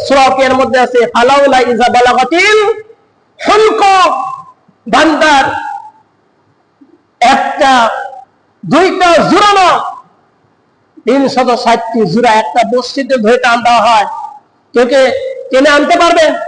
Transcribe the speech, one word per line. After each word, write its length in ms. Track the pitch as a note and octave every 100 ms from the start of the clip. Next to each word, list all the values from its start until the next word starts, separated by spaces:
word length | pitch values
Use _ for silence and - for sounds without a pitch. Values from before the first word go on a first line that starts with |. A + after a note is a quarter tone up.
| -
সূরা 360 | C#4 C4 C4
এর 100 | C4
মধ্যে 260 | C4 B3+ B3+
আছে, 260 | A#3+ B3 A3+
"ফালাউলা 540 | A#3 A#3+ C#4 C#4 B3+
ইযা 140 | B3
বালাগাতিল 1080 | A3+ B3 A3+ B3 A#3+ B3+ E4+ G4 G#4+ G#4 G#4+ - _ _ _ _ - -
হুলকুম", 760 | G#4 G#4+ - G4 F#4+ F4 - - - - _ _ _ -
বান্দার 560 | A#3 D#4 D4 D#4 C#4+ C4 - - - - - _ _ _ _ _ _ _ _ - _ _ _
একটা 720 | A#3+ C4+ - - C#4 B3+ A3+ - - - - _ _ _ F3
দুইটা 640 | C4+ F#4 F#4+ F4+ E4 F#3+
জোড়া 240 | F4 G#4
না, 260 | G4 F4+ C#4 - - - _ _ _ _ _ _ _ _ _ -
তিনশত 580 | C4+ C4+ - B3 A#3
ষাটটি 420 | - A#3 - A#3 G3+
জোড়া 260 | F#3+ A#3+
একটা 460 | A3 A3 B3+ A3 B3
মসজিদে 400 | B3 - C4 C4
ধরে 200 | G#3 A#3+
টান 260 | A#3+ A#3+
দেওয়া 160 | A#3+ A#3+
হয়, 260 | G#3+ A3 F#3+ - - - _ _ _
কেউ 120 | - B3
কে 260 | C#4 B3+ G#3+ - - -
টেনে 180 | C4 D4
আনতে 300 | D4 - F4
পারবে? 320 | E4+ E4+ D4+ C4+